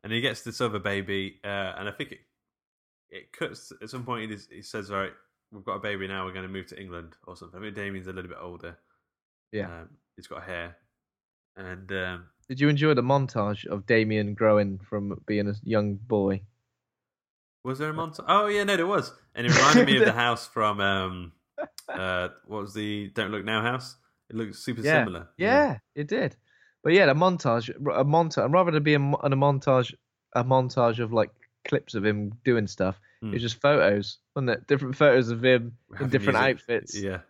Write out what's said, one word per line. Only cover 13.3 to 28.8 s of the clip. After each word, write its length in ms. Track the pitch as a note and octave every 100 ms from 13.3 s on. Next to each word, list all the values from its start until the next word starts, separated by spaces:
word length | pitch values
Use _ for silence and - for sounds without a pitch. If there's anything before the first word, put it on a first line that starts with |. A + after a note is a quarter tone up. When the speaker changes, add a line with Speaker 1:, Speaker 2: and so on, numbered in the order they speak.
| A#2 G#2 G#2 -
Speaker 2:
of 180 | G2+ -
Damien 480 | A2+ A2 G#2+ G#2
growing 440 | G2+ A2 G#2 G2+ F#2+
from 420 | F#2+ G#2+ G2+ F#2+ -
being 220 | G#2+ G2+
a 60 | G#2
young 320 | - A2 G#2 G2
boy? 460 | A#2 A2 G2 F#2+ G2 _ _ _ _ _ _ _ _ _ _ _
Speaker 1:
Was 140 | B2 C3
there 120 | D3+
a 20 |
montage? 320 | D#3 E3 D#3 B2+
Oh, 200 | F#3+ G#3
yeah, 180 | G#3
no, 120 | G3+ G3
there 100 | E3+
was. 260 | G3 B2+ - _
And 120 | - A#2+
it 80 |
reminded 320 | D3+ C#3+ A#3+ F3+
me 120 | C3+
of 60 |
Speaker 2:
<laughs> 20 | A2
Speaker 1:
the 60 |
house 340 | A2 A#2+ A2+ -
from, 320 | - G#2+ G2+
um, 520 | G2 G2 F#2+ F2+ F2 _ _ - D#4 - -
uh, 400 | - F#2+ F2+ F2+ - _
what 160 | G#2+
was 100 | G2+
the 360 | G#2 G#2+ G#2 G2+
Don't 220 | - G#2+
Look 120 | G#2+
Now 160 | G2+ A2
house? 360 | A#2 B2+ B2+ - _ _ _
It 60 | A2+
looked 180 | A2
super 260 | - - A#2+
Speaker 2:
Yeah. 200 | B2+ D#3
Speaker 1:
similar. 240 | A2 F2 E2+ -
Speaker 2:
Yeah, 420 | F#3+ C4+ C#4+ A2+ _
it 120 | - D3
did. 280 | G#3+ C#3+ - _ _ _ _
But 120 | D3+
yeah, 100 | F3+ E3+
the 60 |
montage, 540 | C#3+ F#3 F3 C#3 A#2 A#2
a 360 | - C#3+ F2
monta-, 400 | C#3 D#3+ E3 C#3+
and 100 | A#2
rather 160 | E3+ F3
than 120 | D#3